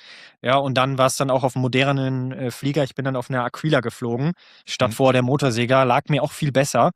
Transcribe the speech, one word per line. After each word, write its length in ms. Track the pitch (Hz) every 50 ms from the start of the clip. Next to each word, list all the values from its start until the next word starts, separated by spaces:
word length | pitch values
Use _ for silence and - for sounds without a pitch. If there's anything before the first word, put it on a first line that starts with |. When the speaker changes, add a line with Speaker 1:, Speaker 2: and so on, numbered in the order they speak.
| - - - - - - - _
Speaker 1:
Ja, 140 | - 120 131
und 180 | 139 139 139 127
dann 220 | 127 127 135 135 131
war's 200 | 131 131 - -
dann 120 | 143 135
auch 140 | 127 131 131
auf 120 | 131 -
einem 60 | 131
modernen, 720 | 127 127 117 127 135 139 143 139 135 131 131 127 127 131
äh, 180 | 131 135 135 123
Flieger. 340 | 113 - - 139 147 151 143
Ich 120 | 131 -
bin 100 | - 131
dann 100 | 135 131
auf 140 | 127 120 -
einer 140 | 135 127 120
Aquila 380 | 123 - - - 156 151 135
geflogen, 500 | 113 117 - - - 120 117 120 135 160 180 - _ - - - _
statt 260 | - - - 127 120
Speaker 2:
Mhm. 40 | 110
Speaker 1:
vor 180 | - 135 131 127
der 80 | 127
Motorsäger. 640 | 123 123 135 147 143 139 113 113 120 117 131 135 131
Lag 200 | 127 120 139 - -
mir 140 | 151 139 127
auch 80 | 151
viel 200 | - - - 147
besser, 400 | 127 135 139 - - 123 120 165 185